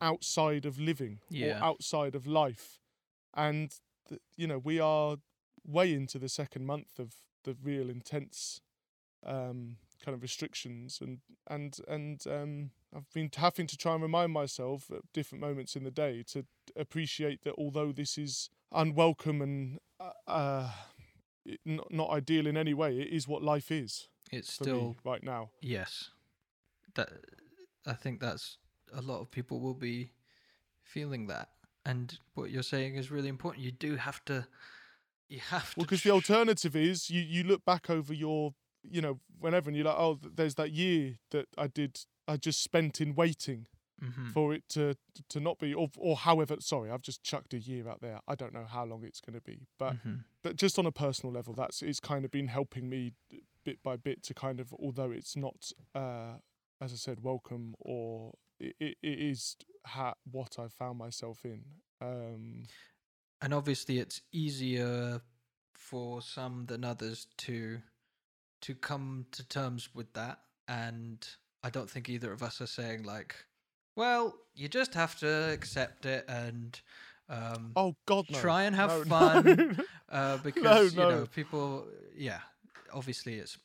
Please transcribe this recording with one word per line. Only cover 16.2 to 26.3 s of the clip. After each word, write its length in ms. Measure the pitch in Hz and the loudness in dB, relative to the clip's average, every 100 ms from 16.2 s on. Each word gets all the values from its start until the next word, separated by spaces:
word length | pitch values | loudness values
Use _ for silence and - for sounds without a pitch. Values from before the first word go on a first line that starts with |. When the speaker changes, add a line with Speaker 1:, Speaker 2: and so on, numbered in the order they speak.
| 120 | -6
Speaker 1:
to 140 | 143 131 _ - - | -8 -8 _ -12 -8
appreciate 680 | 147 165 156 - 151 135 | -4 -2 -2 0 -2 -2
that 120 | 151 139 | -4 -4
although 340 | 147 139 151 | -2 0 0
this 260 | 139 143 - | 0 -4 -4
is 320 | 147 127 - _ _ | -4 -6 -8 _ _
unwelcome 680 | 160 160 151 165 151 160 147 | 2 4 8 6 6 0 0
and, 380 | 139 139 131 143 - - | 0 -2 -4 -8 -14 -14
uh, 120 | 185 - - | -14 -12 -2
uh, 400 | 165 139 135 127 104 - - - _ _ _ - | 0 2 0 -2 -8 -14 -20 -20 _ _ _ -14
it, 140 | - - | -10 -6
n-, 140 | 156 - | -6 -4
not 200 | 165 156 | -4 0
ideal 340 | 151 135 160 151 | 0 2 2 4
in 80 | 151 | 2
any 160 | 156 | 2
way, 260 | 143 156 127 | 2 2 0
it 80 | 139 | -2
is 180 | 165 131 | -2 -2
what 140 | 147 | -2
life 260 | 151 147 - | 2 2 0
is 360 | 160 117 - - _ - | -4 -4 -8 -12 _ -12
Speaker 2:
It's 240 | 127 - - | -10 -8 -6
Speaker 1:
for 60 | 139 | -2
me 40 | |
Speaker 2:
still 260 | 127 120 120 | 0 0 -4
Speaker 1:
right 200 | 127 123 | -4 -4
now. 260 | - 123 107 _ | -4 -6 -8 _
Speaker 2:
Yes. 500 | 123 113 92 - - - _ | -6 -4 -6 -10 -12 -16 _